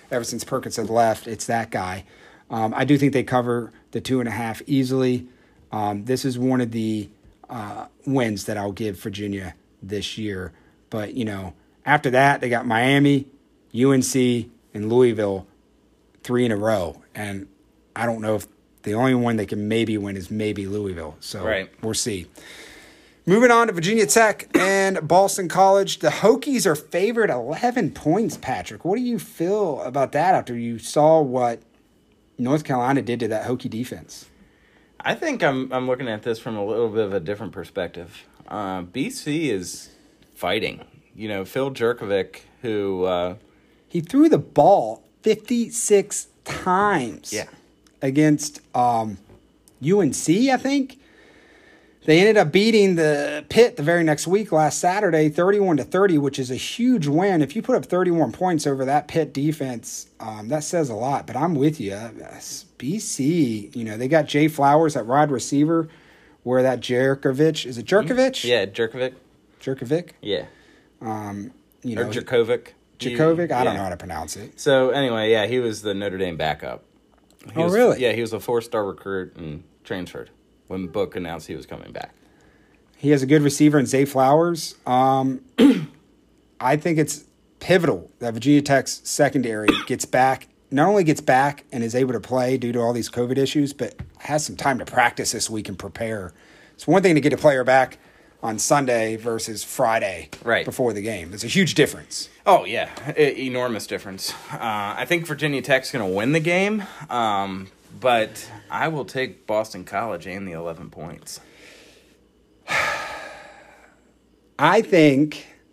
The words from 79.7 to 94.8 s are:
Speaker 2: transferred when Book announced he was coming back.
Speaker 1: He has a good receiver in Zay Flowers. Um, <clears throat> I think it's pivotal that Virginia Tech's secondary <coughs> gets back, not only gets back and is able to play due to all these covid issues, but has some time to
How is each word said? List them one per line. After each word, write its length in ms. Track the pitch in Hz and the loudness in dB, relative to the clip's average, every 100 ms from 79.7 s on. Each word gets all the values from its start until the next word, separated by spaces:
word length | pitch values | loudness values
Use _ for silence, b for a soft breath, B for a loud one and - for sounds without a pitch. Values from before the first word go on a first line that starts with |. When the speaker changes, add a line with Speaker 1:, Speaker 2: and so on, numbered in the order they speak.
| _ | _
Speaker 2:
transferred 460 | - 92 87 62 58 _ _ _ - | -10 -10 -10 -12 -16 _ _ _ -12
when 200 | 95 87 | -10 -6
Book 280 | 104 92 95 | -4 -4 -4
announced 300 | 85 82 - | -8 -10 -10
he 80 | 76 | -14
was 100 | - | -14
coming 260 | - 50 | -16 -14
back. 220 | - - _ b b b b b b b _ | -14 -14 _ b b b b b b b _
Speaker 1:
He 140 | 139 | 2
has 120 | 143 | 2
a 20 | 131 | 4
good 160 | 156 | 4
receiver 360 | 143 143 151 143 | 4 4 4 4
in 60 | 117 | 2
Zay 180 | 135 139 | 2 2
Flowers. 680 | 131 131 151 175 165 - - 123 | 2 4 4 2 -2 -8 -10 -2
Um, 560 | 127 131 135 131 127 - - | 2 2 2 0 -4 -4 4
<clears throat> 1040 | 262 190 147 - _ _ _ _ _ - | 6 4 -2 -14 _ _ _ _ _ -4
I 160 | 127 151 | 0 0
think 200 | 175 156 | 2 0
it's 280 | 147 - - _ _ - | 0 -4 -14 _ _ -6
pivotal 500 | - 180 151 92 - - | 2 2 2 -2 -6 -10
that 140 | 120 | -8
Virginia 280 | 113 131 147 | -2 4 4
Tech's 400 | 143 135 127 - | 4 2 0 -8
secondary 640 | - - 139 131 117 107 104 - | -4 0 2 2 -2 -2 0 0
<coughs> 80 | - | 0
gets 180 | 113 - | -6 0
back, 420 | 131 131 127 - _ - | 2 2 2 -8 _ -4
not 180 | 131 175 | 2 4
only 140 | 208 156 | 4 4
gets 160 | 151 | 2
back 420 | 151 131 143 - - | 4 4 2 -2 -10
and 120 | 123 | -6
is 120 | 113 123 | -2 0
able 180 | 127 | 0
to 60 | 117 | -2
play 380 | - 127 127 131 | -2 0 0 0
due 140 | 120 | -2
to 60 | 120 | 0
all 140 | 117 | 0
these 160 | 120 104 | -2 -4
covid 280 | 123 123 131 | -4 -2 0
issues, 340 | 135 156 143 | 0 0 0
but 220 | - 113 - - - | -2 -8 -10 -18 -14
has 260 | - 151 131 | -4 -4 -4
some 100 | 90 | -4
time 200 | 143 | -2
to 60 | 120 | -2